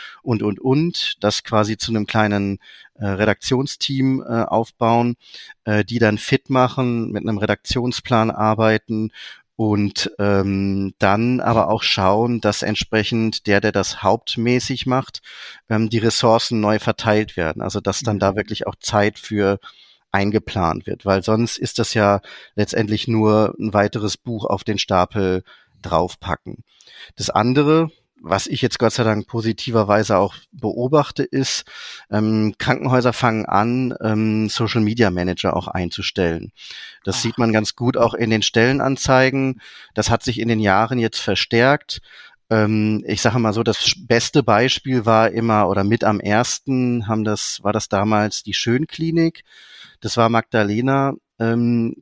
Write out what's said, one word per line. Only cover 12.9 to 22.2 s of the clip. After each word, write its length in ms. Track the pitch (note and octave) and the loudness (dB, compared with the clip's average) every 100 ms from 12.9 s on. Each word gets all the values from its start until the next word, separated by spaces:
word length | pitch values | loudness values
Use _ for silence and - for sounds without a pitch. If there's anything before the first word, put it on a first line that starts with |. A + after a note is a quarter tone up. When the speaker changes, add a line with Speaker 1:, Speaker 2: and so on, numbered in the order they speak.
| A2 G2+ A#2 A2+ - - | -2 0 0 -2 -2 0
Speaker 1:
der, 140 | G2+ | 2
der 120 | G#2+ | 2
das 300 | G2+ F2+ - | 0 -2 -2
hauptmäßig 840 | F#2+ A2+ - A#2+ A#2 B2 - B2+ C3 | 0 0 -2 -4 0 0 -2 -6 -2
macht, 360 | C3 - - - - - - - | -2 -4 -12 -18 -20 -20 -16 -4
ähm, 200 | A2 A2 | 0 0
die 80 | A2+ | 2
Ressourcen 640 | A2+ - A#2+ A2+ - A2+ | 0 2 4 4 2 0
neu 180 | G#2 G#2+ | 2 0
verteilt 580 | - - A2+ G#2+ G#2+ - | -2 -2 2 2 0 -2
werden. 260 | D#2+ - | -4 -4
Also 180 | G2 G2+ | -4 -4
dass 200 | G2 - | -4 -4
dann 160 | A#2 G2+ | -2 0
Speaker 2:
Mhm. 40 | |
Speaker 1:
da 160 | G2 G2+ | 0 0
wirklich 300 | G2+ G#2+ G2 | -4 -6 -8
auch 100 | - | -8
Zeit 420 | - G#2+ G#2 - | -2 0 0 -2
für 400 | - G#2+ G2 G2 - - - _ _ | -6 0 0 0 -6 -20 -20 _ _
eingeplant 720 | G2 G2 G#2+ - G2+ E2+ D#2+ - | -2 0 0 -2 -2 -2 -2 -6
wird, 200 | - G2 | -6 0
weil 160 | F#2+ | 0
sonst 340 | G2 A2 A#2 - | 2 0 0 -4
ist 200 | B2 - | -6 -4
das 160 | A2 | -2
ja 260 | A2+ G2+ G2+ | 2 2 2